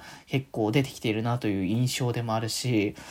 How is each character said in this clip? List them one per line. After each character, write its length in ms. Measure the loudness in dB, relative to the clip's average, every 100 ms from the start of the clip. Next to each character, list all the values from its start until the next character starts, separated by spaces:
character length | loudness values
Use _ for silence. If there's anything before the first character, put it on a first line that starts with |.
| -10 -18 -4
結 180 | -4 -2
構 220 | 0 2
出 100 | 4
て 60 | 2
き 100 | -2
て 120 | -2
い 20 |
る 100 | 0
な 160 | 0 0
と 100 | 0
い 140 | 0
う 40 | 2
印 320 | 2 2 0
象 140 | -2
で 100 | -2
も 120 | 0
あ 60 | -2
る 80 | -2
し、 460 | -4 0 2 2 -2 -14